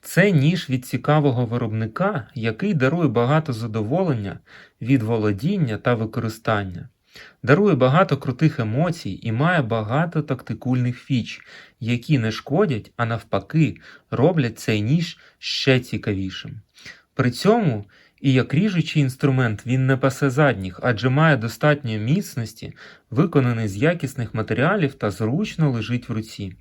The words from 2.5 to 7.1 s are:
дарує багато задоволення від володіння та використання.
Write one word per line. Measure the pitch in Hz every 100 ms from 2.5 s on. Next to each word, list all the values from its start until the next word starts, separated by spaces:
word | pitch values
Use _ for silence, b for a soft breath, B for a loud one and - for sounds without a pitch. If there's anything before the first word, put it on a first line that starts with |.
| 110 196
дарує | 175 127 160 160
багато | 110 120 156 156
задоволення | 113 117 110 107 156 190 123 98 - B B B B
від | 113 135
володіння | 110 117 107 101 135 202 139 104
та | -
використання. | 120 110 - 117 110 - 110 98 90 - _ B